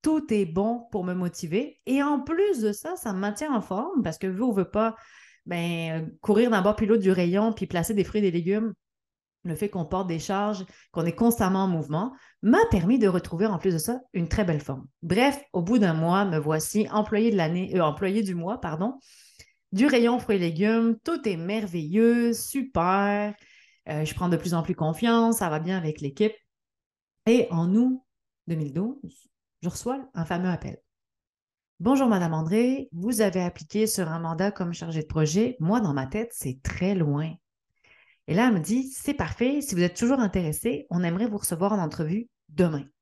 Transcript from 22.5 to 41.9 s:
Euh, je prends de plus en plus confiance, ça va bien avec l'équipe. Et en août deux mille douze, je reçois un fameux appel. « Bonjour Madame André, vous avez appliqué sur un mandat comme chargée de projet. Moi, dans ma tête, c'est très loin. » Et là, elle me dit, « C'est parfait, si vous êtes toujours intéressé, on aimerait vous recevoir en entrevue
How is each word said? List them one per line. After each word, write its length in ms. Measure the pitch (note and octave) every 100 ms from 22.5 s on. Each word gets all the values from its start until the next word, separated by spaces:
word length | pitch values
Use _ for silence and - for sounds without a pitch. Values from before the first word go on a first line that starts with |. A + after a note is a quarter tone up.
| C#4 C4 F3+ E3+ F#3+ G3+ G#3 G#3 G#3 _ _ _ _ -
Euh, 160 | D3+
je 100 | D#3 -
prends 120 | F3+
de 80 | F3
plus 180 | F3+
en 100 | E3+
plus 120 | E3 F#3
confiance, 640 | D#3 D#3+ A#3 A#3 A3+ A3+
ça 120 | F3+
va 100 | D#3
bien 180 | E3 F#3+
avec 240 | D#3+ D3+
l'équipe. 340 | C#3 C3+ G#3+ - _ _ _ _ _ _ _ _ -
Et 220 | A#3+ -
en 240 | E3 E3+
août 300 | G#3 B3+ B3+ _ _ _ _ -
deux 80 | E3
mille 180 | D3
douze, 560 | C#3 G#3+ C#4+ F3 - _ _ _ _
je 80 | E3+
reçois 400 | - A#3 C4+ C4+
un 120 | - D#3+
fameux 240 | F3 F#3
appel. « 280 | F3 - - _ _ _ _ _ _ _ _ _ _
Bonjour 280 | F3+ C4+ B3+
Madame 260 | G3 E3+
André, 560 | D#3+ D#3+ G#3+ B3 C4+ C4+
vous 300 | E3 G3 A3+
avez 200 | G#3 F3+
appliqué 460 | F3 - D#3 G#3 G#3+
sur 220 | G3+ E3
un 100 | E3
mandat 320 | E3 E3 G3
comme 220 | G3+ F3
chargée 300 | E3 E3 D#3+
de 40 | D#3
projet. 480 | D#3+ D#3 E3+ A#3+ B3
Moi, 180 | D#3+ A3+
dans 140 | G3+
ma 140 | C#3 C3
tête, 240 | G#3 A#3
c'est 280 | - C3+ C3
très 320 | - - F3+ G3
loin. » 360 | D3+ C#3+ D#3+ E3 _ _ _ _ _ _ _ _ -
Et 40 |
là, 140 | D#3+ B3
elle 80 | G3
me 40 |
dit, « 300 | D3+ A#3 C4
C'est 200 | - -
parfait, 480 | C#4+ E3 - A#3 C#4+
si 120 | C#4+
vous 100 | F3+
êtes 120 | F3 F3+
toujours 240 | A#3+ C4+
intéressé, 640 | G#3 F#3+ E3 D3+ A3+ C4+ -
on 120 | F3
aimerait 260 | F3 F3 A#3+
vous 100 | G#3
recevoir 340 | - E3 G3
en 80 | G#3
entrevue 480 | D#3+